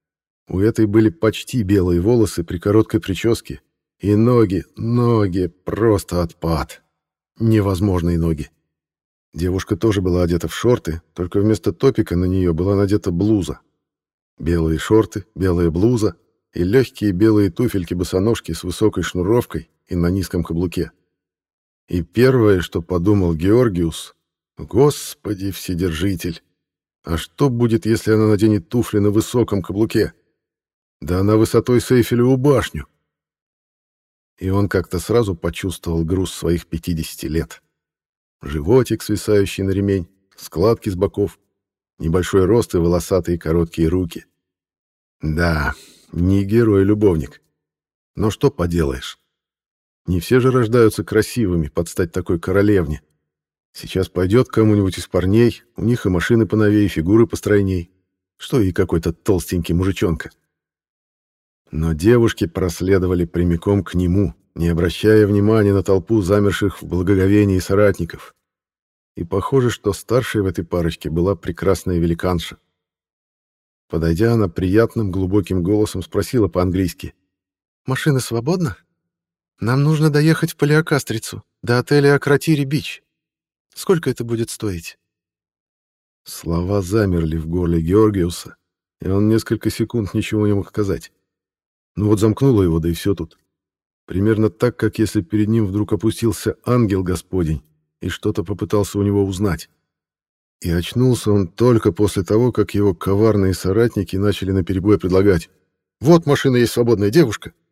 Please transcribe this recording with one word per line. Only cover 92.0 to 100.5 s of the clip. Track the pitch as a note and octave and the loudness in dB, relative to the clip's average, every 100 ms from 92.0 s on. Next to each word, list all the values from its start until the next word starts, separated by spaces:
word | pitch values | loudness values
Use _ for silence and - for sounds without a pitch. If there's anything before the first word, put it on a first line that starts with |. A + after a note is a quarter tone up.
| G#2 | 0
вот | G#2 | 2
замкнуло | A2 G2+ C#3 A2 | 2 2 2 4
его, | F2+ E2 | 2 2
да | E2 | -2
и | |
все | E2+ G2+ F2+ | -2 -2 -4
тут. | E2 _ _ _ _ _ _ _ - | -6 _ _ _ _ _ _ _ -10
Примерно | F2+ G#2 G#2+ G#2+ | -2 0 2 0
так, | - B2 - | 0 -2 0
как | G#2+ - | -2 0
если | G#2+ G#2+ | -2 -2
перед | F2 G#2+ G#2+ | -2 -2 0
ним | A2+ G2+ | 0 0
вдруг | G2+ G#2 | -2 -2
опустился | G#2 A2 - A#2 - G#2+ - - | -2 -2 -2 -2 -2 -6 -6 -2
ангел | B2 A2 F#2+ | 0 2 0
Господень | F#2 F2 - F#2 D#2+ D2+ - _ _ _ | -2 -6 -4 -2 -2 -4 -8 _ _ _
и | F2+ | -10
что-то | - G#2+ G#2 | -6 -4 -4
попытался | F2+ G2 G2+ G#2 G2 G2+ | -6 -8 -2 -2 -2 0
у | |
него | G2+ G2+ | 0 2
узнать. | G2 F#2 G#2 D#2+ - _ _ _ _ _ _ _ _ | 0 -2 -2 -4 -8 _ _ _ _ _ _ _ _